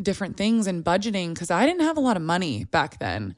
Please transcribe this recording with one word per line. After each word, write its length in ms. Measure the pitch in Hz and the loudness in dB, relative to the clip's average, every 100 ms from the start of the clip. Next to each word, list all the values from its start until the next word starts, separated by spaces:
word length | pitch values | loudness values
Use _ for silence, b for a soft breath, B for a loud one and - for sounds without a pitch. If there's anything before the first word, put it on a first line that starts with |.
different 340 | 190 185 185 - | -4 -2 -4 -2
things 320 | 208 226 196 | 2 2 2
and 160 | 175 | 0
budgeting 500 | 165 185 214 202 170 | 2 2 0 -2 -4
'cause 160 | 165 170 | -4 -2
I 160 | 175 262 | 2 2
didn't 180 | 359 | 4
have 120 | 311 311 | 0 2
a 60 | |
lot 160 | 254 196 | 2 2
of 60 | |
money 420 | 160 175 175 104 95 | 0 0 0 -4 0
back 340 | 165 147 - | 0 0 -2
then. 360 | 98 90 95 | -4 -4 -6